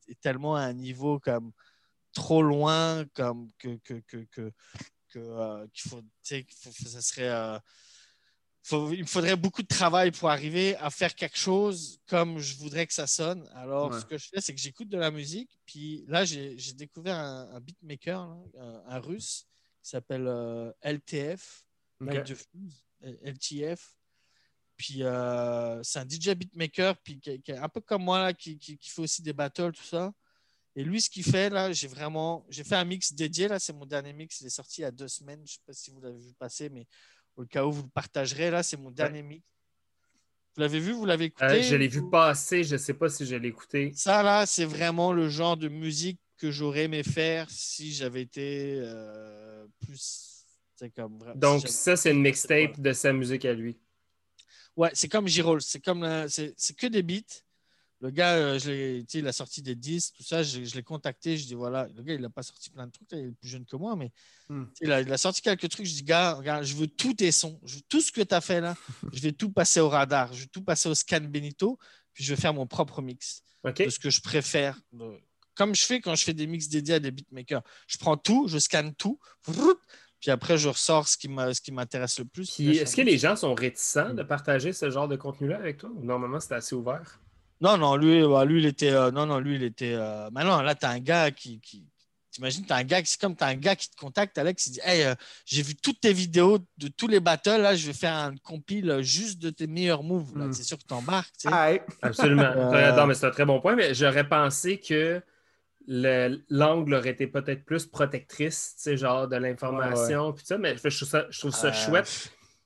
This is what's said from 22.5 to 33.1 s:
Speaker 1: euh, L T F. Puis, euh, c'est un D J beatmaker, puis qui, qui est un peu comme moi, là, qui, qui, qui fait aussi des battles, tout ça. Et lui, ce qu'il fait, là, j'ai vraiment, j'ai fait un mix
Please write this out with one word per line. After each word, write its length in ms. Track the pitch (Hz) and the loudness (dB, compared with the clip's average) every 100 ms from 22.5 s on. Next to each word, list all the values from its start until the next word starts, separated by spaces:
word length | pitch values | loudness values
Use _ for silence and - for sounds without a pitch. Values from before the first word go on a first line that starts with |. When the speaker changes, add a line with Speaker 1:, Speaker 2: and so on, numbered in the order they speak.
| 175 190 135 _ _ | -20 -20 -20 _ _
Speaker 1:
euh, 120 | 131 - | -20 -16
L 160 | 139 131 | -14 -10
T 360 | - 147 151 | -10 -8 -8
F. 220 | 170 - _ _ _ _ _ _ _ _ - | -10 -14 _ _ _ _ _ _ _ _ -16
Puis, 260 | - 135 | -12 -6
euh, 800 | 127 123 123 120 120 120 117 117 | -4 -4 -4 -2 -2 -4 -4 -6
c'est 160 | 120 147 | -8 -8
un 60 | |
D 140 | 131 165 | -8 -6
J 140 | 180 | -2
beatmaker, 600 | 180 180 170 160 - 185 185 | -4 -6 -8 -6 -2 0 -2
puis 200 | - 139 | -8 -16
qui, 220 | 147 131 | -12 -12
qui 100 | 143 | -12
est 40 | 127 | -10
un 120 | 151 | -8
peu 120 | 240 | -8
comme 220 | - 202 | -4 -2
moi, 160 | 180 185 | 0 0
là, 140 | 185 | 0
qui, 240 | 175 160 151 | -4 -10 -16
qui, 180 | - 147 | -16 -18
qui 120 | - | -14
fait 120 | - | -8
aussi 200 | 160 - | -6 -6
des 100 | 156 | -6
battles, 400 | 143 143 - 175 | -6 -6 -4 -6
tout 100 | 160 | -6
ça. 300 | - 165 185 - _ _ _ _ _ | -8 -6 -6 -10 _ _ _ _ _
Et 100 | 139 | -10
lui, 180 | 147 220 | -4 -2
ce 80 | - | -2
qu'il 140 | 190 | -2
fait, 260 | 151 190 202 | 0 2 2
là, 200 | 196 190 | 0 -2
j'ai 140 | 165 139 | -4 -6
vraiment, 600 | 131 151 156 160 165 - | -10 -8 -6 -4 -6 -10
j'ai 160 | 131 | -12
fait 120 | 143 190 | -2 -2
un 80 | |
mix 280 | 175 185 - | -2 -4 -6